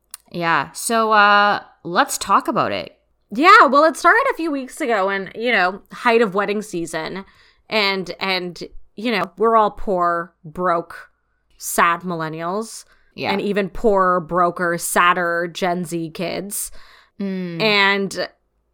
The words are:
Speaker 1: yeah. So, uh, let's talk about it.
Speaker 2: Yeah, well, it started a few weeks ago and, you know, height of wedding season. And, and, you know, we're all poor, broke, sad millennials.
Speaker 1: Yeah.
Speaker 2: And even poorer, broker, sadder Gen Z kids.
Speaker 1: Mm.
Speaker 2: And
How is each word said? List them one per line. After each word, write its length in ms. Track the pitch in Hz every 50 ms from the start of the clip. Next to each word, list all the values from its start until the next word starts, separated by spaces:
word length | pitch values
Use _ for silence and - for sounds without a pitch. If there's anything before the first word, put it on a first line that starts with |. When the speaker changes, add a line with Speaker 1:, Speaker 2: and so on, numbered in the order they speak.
| _ _ - - _ _
Speaker 1:
yeah. 400 | - 175 170 165 160 143 - 165
So, 400 | - - - - 226 226 220 220
uh, 500 | 220 208 202 208 202 202 202 208 190 - - - _ _ -
let's 320 | 170 175 220 285 277 -
talk 320 | - - 196 196 254 277 339
about 240 | 240 175 131 101
it. 240 | 101 92 76 - - _ _ _ _ _ _ _
Speaker 2:
Yeah, 360 | 202 233 311 370 415 453 330
well, 180 | 269 254 285 311
it 140 | 330 320 -
started 260 | - 339 392 466 554 539
a 60 | -
few 140 | - 320 330
weeks 300 | 285 269 254 254 - -
ago 300 | 320 233 226 196 190 196
and, 200 | 196 196 190 - -
you 180 | 214 226 247
know, 300 | 233 196 180 180 202 190 - _
height 300 | 196 - - 247 226 233
of 120 | 240 196 170
wedding 280 | 208 202 196 208 214
season. 640 | 208 - - 170 165 160 - 160 156 156 175 190 196 - _ _ _ _ _ _ _ -
And, 420 | - 220 202 196 196 190 175 180 - -
and, 400 | - 190 185 180 180 180 165 - - - - - - - _
you 180 | - 208 247
know, 180 | 226 185 175 185 -
we're 180 | - 214 226 226
all 160 | 220 214 202
poor, 600 | 202 - - 220 185 180 175 170 170 170 170 180 _ _
broke, 680 | - 156 - 180 180 180 170 170 170 - - - - - _ _ _ _ _ _ _ _ _ -
sad 440 | - - - 220 185 170 170 170
millennials. 840 | 175 185 170 160 160 160 160 160 165 175 190 214 226 220 - - - _ _ _ _ _ _
Speaker 1:
Yeah. 180 | - 131 -
Speaker 2:
And 80 | 196 202
even 300 | - 202 190 208 202 180
poorer, 500 | - - - 220 202 190 185 180 180 180
broker, 560 | 156 151 170 180 175 175 170 - 180 170 170
sadder 720 | 165 - - - 202 175 175 175 185 175 170 170 170 175 175
Gen 360 | 165 - 190 180 175 180 180
Z 240 | 151 170 170 165 156
kids. 600 | 156 - 170 170 - 170 185 202 - - - - - - - - - - _ _ _ -
Speaker 1:
Mm. 440 | 196 196 190 185 180 175 170 170
Speaker 2:
And 680 | 220 214 208 202 196 196 202 202 196 185 - 180 160 - _ _ _ _ _ _ _ _